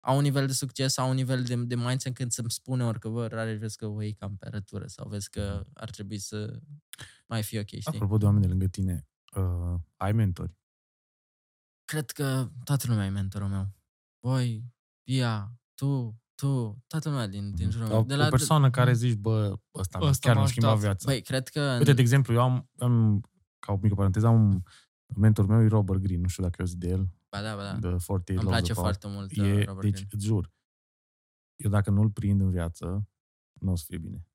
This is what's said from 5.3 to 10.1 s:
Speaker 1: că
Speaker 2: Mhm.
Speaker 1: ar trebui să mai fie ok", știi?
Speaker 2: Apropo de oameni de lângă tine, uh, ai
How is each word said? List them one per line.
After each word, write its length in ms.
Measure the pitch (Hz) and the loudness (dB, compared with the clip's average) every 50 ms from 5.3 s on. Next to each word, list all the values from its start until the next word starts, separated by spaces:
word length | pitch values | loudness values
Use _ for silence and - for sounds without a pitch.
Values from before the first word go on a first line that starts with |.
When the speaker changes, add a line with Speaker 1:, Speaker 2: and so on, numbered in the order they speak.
Speaker 1:
că 260 | - 107 101 101 87 85 | -8 -6 -6 -4 -6 -8
Speaker 2:
Mhm. 80 | 101 - - | -8 -12 -14
Speaker 1:
ar 160 | - - 120 | -16 -14 -14
trebui 280 | - - 101 95 107 101 | -12 -12 -12 -10 -10 -10
să 400 | 101 - 107 107 104 113 113 113 - 147 147 147 _ _ - - - - - _ _ | -10 -10 -8 -8 -8 -8 -10 -14 -16 -18 -20 -20 _ _ -20 -18 -18 -20 -20 _ _
mai 160 | _ 117 110 | _ -4 -4
fie 160 | 107 - - 110 | -4 -4 -6 -6
ok", 60 | 104 | -8
știi? 160 | - - - 104 | -6 -10 -8 -8
Speaker 2:
Apropo 320 | 156 - 107 104 95 104 | -6 -4 -2 -2 0 2
de 80 | 107 104 | 4 4
oameni 180 | 101 104 104 98 | 4 4 4 4
de 60 | 90 | 2
lângă 160 | 90 92 95 | 2 0 0
tine, 400 | 92 - - 95 95 90 78 - _ _ _ _ _ - | -2 -2 -2 -4 -2 -4 -6 -8 _ _ _ _ _ -4
uh, 440 | 98 95 90 87 87 87 87 87 85 80 _ _ | -2 -2 -2 -2 -2 -4 -4 -4 -6 -6 _ _
ai 160 | _ 95 98 | _ -2 0